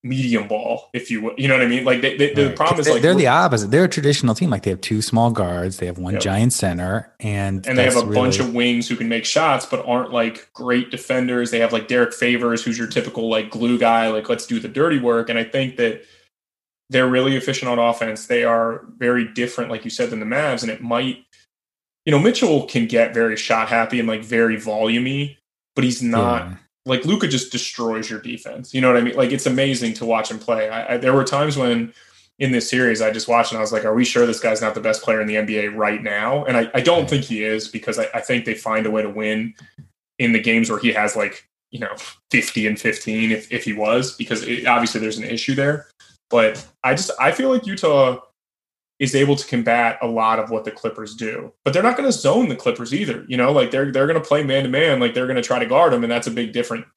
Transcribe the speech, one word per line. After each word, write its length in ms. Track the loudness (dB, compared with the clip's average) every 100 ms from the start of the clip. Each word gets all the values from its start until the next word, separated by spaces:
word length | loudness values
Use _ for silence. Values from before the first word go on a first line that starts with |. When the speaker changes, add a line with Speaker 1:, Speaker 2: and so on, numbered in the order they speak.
Speaker 1:
medium 460 | -4 -2 0 0 0
ball, 400 | -4 -2 -6 -6
if 160 | -10 -6
you 100 | -6
will? 140 | -6 -2
You 100 | 2
know 80 | 4
what 40 |
I 60 | 4
mean? 160 | 2
Like, 160 | 2 2
they, 160 | 0 2
they, 160 | 0
the 140 | 4 0
Speaker 2:
Right. 80 | 2
Speaker 1:
problem 240 | 2 2
is, 60 | 4
Speaker 2:
They, 60 |
Speaker 1:
like, 80 | 4
Speaker 2:
they're 120 | 6
Speaker 1:
with 80 | 6
Speaker 2:
the 60 | 6
opposite. 420 | 4 6 4 4
They're 140 | 4
a 40 | 4
traditional 460 | 2 2 2 2
team. 140 | 2 0
Like, 140 | 0
they 80 | -2
have 100 | -4
two 220 | -2 -2
small 280 | 0 2 2
guards. 460 | 2 -2 -2 -4 -4
They 80 |
have 140 | -8 -6
one 160 | -6
Speaker 1:
Yep. 80 | -2
Speaker 2:
giant 300 | 0 2 2
center, 580 | 2 -2 -2 -4 -4 -6 _
and 460 | -4 -2 -2 -4 -2
Speaker 1:
And 100 | 2
they 80 |
have 120 | 4 4
a 40 |
Speaker 2:
that's 140 | 2
Speaker 1:
bunch 240 | 2 2 0
Speaker 2:
really 100 | -2
Speaker 1:
of 60 |
wings 340 | 0 0 0 -2
who 80 | -4
can 140 | -2
make 160 | -4 0
shots, 400 | 0 2 0 -2
but 180 | -6 -2
aren't, 240 | -2 -2
like, 380 | -2 -2 -4 -20
great 360 | -12 -2 -2 -2
defenders. 600 | -10 -4 -2 0 0 0
They 80 | 0
have, 140 | 2
like, 120 | 0 0
Derek 280 | 2 2
Favors, 500 | 0 0 2 0 -2
who's 140 | -2 -4
your 80 | -2
typical, 420 | -2 -4 -4 -2
like, 220 | -2 -2
glue 280 | -2 0 2
guy, 300 | 4 4 2
like, 220 | -2 -2
let's 160 | -6 -2
do 120 | -6
the 100 | -6
dirty 300 | 0 2 2
work. 300 | 2 0 0
And 100 | -2
I 60 |
think 320 | -2 -2 -4 0
that 260 | -2 -2 -14 _ _ _ _ _ _ _ _
they're 180 | 0 2
really 280 | 2 2 0
efficient 340 | -2 -4 -2
on 80 | 2
offense. 480 | 2 2 -4 -6 -2
They 180 | 0
are 420 | 2 2 0 -4 -12 -4
very 320 | 0 0 0
different, 420 | -4 -4 -4 -6
like 140 | -8
you 60 | -8
said, 180 | -4 -4
than 120 | -4
the 60 | -4
Mavs. 360 | -2 -2 -2
And 80 | -6
it 120 | -8
might, 420 | -2 -2 -2 -6 _ _ _ _ _ _ _ _ 2
you 40 |
know, 80 | 4
Mitchell 460 | 4 4 2 2
can 220 | 0 -2 2
get 260 | 2 2
very 240 | 2 0 0
shot 320 | 0 0 2
happy 300 | 0 0 0
and, 100 | -2
like, 160 | -4
very 320 | -2 2 2 0
volumey, 800 | -4 -2 0 0 0 -4 -6 -10 _ _ _
but 100 | 0
he's 180 | 0 0
not 400 | 0 2 2 0 -4
Speaker 2:
Yeah. 100 | -14 _ _ -4
Speaker 1:
like, 180 | -2
Luka 240 | 0 0 0
just 240 | -2 -4
destroys 560 | -8 -8 -6 -4 -4 -6
your 100 | -10
defense. 520 | -10 -12 -12 -14 -8
You 60 | 0
know 80 | 4
what 80 | 4
I 60 |
mean? 120 | 2
Like, 180 | 0 0
it's 120 | 2 0
amazing 460 | 0 0 0 -2
to 120 | -4 0
watch 240 | 0 0
him 80 | -6
play. 320 | -2 -2 0
I, 240 | -4 -4
I, 20 | 0
there 160 | 4
were 120 | 4
times 320 | 2 0 0 0
when 340 | 0 0 -2 -10 _ _ _ _
in 140 | 0
this 180 | 0 0
series, 320 | 2 2 2
I 80 | 0
just 180 | -2 2
watched 240 | 2 2
and 60 | 0
I 20 |
was 100 | -2
like, 140 | 0
"Are 100 | 0
we 80 | 2
sure 200 | 2 4
this 160 | 2 2
guy's 220 | -2 0
not 120 | -2
the 60 | -2
best 220 | -2 -2
player 180 | 0 0
in 60 | 0
the 100 | -2
N 80 |
B 140 | -2 -2
A 120 | -4
right 320 | -2 -2 -2
now?" 400 | -4 -4 -2 -2 0
And 100 | 0
I, 140 | 0
I 80 | 0
don't 200 | 4 2
Speaker 2:
Right. 80 | 2
Speaker 1:
think 140 | -2
he 200 | -2 -4
is, 240 | -2 -4 -6
because 300 | -10 -6 -4
I, 100 | -4
I 60 | -4
think 240 | -2 -2 -2
they 80 |
find 320 | -6 -2 -2 0
a 40 |
way 120 | -2
to 80 | -4
win 420 | -4 -4 -4 -6 -10 -20 -20 -20 _ _ _
in 140 | 2
the 80 | 2
games 300 | 2 2 2
where 80 | 0
he 100 | 0
has, 200 | 2 0
like, 320 | 0 -4 -6 _ _ _
you 100 | -12
know, 140 | -10 -10 -16 -20 _
fifty 360 | 0 0 -2 -2
and 140 | 0
fifteen 500 | -4 -4 -4 -2 0
if, 220 | -2 -4
if 100 | -8
he 100 | -6
was, 420 | -4 0 0 0 -8
because 260 | -6 -6
it, 240 | -4 -4 0
obviously 360 | 0 0 -2
there's 160 | -4 -6
an 60 |
issue 300 | -8 -6 -4
there. 320 | 0 0 -2 -8 _ _ _ _
But 360 | 2 2 0 -14 _
I 120 | -2
just, 160 | 0 -2 0
I 100 | 0
feel 180 | 2 0
like 140 | 0 -2
Utah 540 | -2 2 4 4 2 -10 _ _ _ _ _ _ _
is 160 | 0
able 200 | 2 2
to 120 | 2 0
combat 520 | -4 2 2 2 0
a 40 | -4
lot 320 | 0 0 0
of 120 | -2
what 140 | -4
the 60 | -6
Clippers 440 | -8 -8 -8 -14
do, 380 | -10 -8 -8 -12 _
but 80 | -2
they're 100 | 2
not 140 | 2 2
gonna 160 | 0
zone 360 | 0 2 2 2
the 80 | 0
Clippers 380 | -4 -4 -4
either. 300 | -4 -4 -6 -6
You 80 | 0
know, 140 | 2
like, 180 | 4 2
they're, 200 | 0 0
they're 160 | 2 2
gonna 140 | 2
play 220 | 2 0
man 180 | 2 0
to 40 | 0
man. 320 | 2 2 2
Like, 140 | 0
they're 120 | 0 -2
gonna 160 | -2
try 160 | 0 -2
to 80 | 2
guard 260 | 4 4
them. 120 | 4
And 60 | 0
that's 140 | -2 -2
a 40 |
big 220 | -4 -4
difference 340 | -4 -4 -6 -10